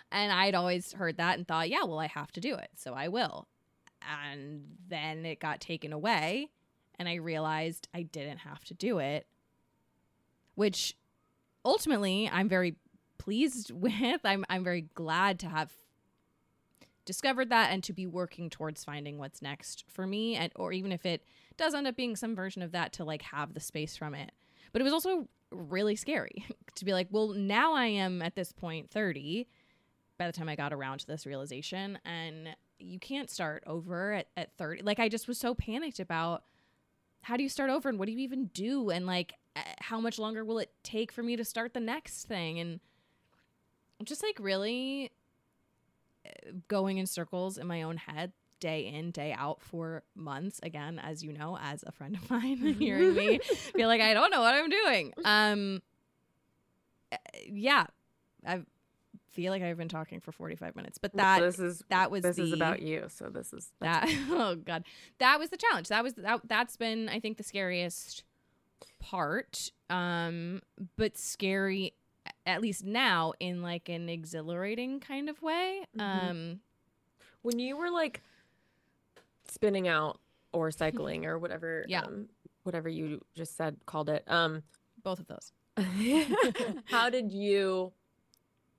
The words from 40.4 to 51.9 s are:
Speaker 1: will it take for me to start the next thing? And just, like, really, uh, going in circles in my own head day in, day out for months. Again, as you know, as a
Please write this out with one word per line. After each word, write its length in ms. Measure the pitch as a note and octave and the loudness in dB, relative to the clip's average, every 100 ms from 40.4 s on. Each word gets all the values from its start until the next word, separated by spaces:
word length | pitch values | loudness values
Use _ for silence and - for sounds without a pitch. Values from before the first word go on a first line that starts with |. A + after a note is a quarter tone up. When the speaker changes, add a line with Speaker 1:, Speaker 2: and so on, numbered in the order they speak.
Speaker 1:
will 140 | A3 A3+ | -2 -2
it 120 | - _ | -2 _
take 300 | - A3 A3+ | -6 -4 -4
for 100 | - | -2
me 140 | A#3 A#3+ | -2 -2
to 80 | |
start 280 | A3+ A3+ A#3 | -2 -4 -4
the 60 | B3+ | -2
next 440 | A3 C#4+ - - | -2 -4 -6 -12
thing? 340 | - G3+ E3 E3 | -6 -4 -2 -2
And 220 | E3+ E3 - _ _ _ _ _ _ _ _ _ _ - | -4 -6 -12 _ _ _ _ _ _ _ _ _ _ -12
just, 180 | G#3+ D4+ | -8 -4
like, 140 | G#4+ G#4 | -2 -2
really, 720 | G3 F#3+ G#3 B3 C4 C#4 C4 - _ _ _ _ _ _ _ _ _ _ - | 0 2 2 0 -2 -2 -6 -10 _ _ _ _ _ _ _ _ _ _ -20
uh, 240 | - - F#3 - | -18 -14 -14 -2
going 300 | G#3 F#3+ F#3+ | 0 2 0
in 80 | F#3+ | -2
circles 500 | - E3 F3+ F#3 F#3+ | -4 -4 -4 -4 -4
in 100 | F3 | -4
my 160 | E3+ | -4
own 140 | D#3+ E3 | -4 -6
head 360 | - D3+ F3+ - _ _ | -8 -8 -8 -10 _ _
day 280 | E3+ D#3 G#2+ | -4 -4 -4
in, 240 | D3+ E3+ | -6 -6
day 240 | E3 D3 B2 | -4 -4 -2
out 240 | C#3+ - | -4 -6
for 420 | - E3+ E3 E3 - | -8 -8 -6 -8 -12
months. 460 | - D#3 C#3 F#3 - | -12 -8 -6 -6 -6
Again, 360 | F3+ D#3 D3 E3 | -8 -8 -8 -8
as 240 | - D#3 | -8 -8
you 80 | D#3 | -10
know, 240 | D3 D3+ F3+ | -8 -8 -6
as 240 | C#3+ D3 | -6 -8
a 60 | - | -10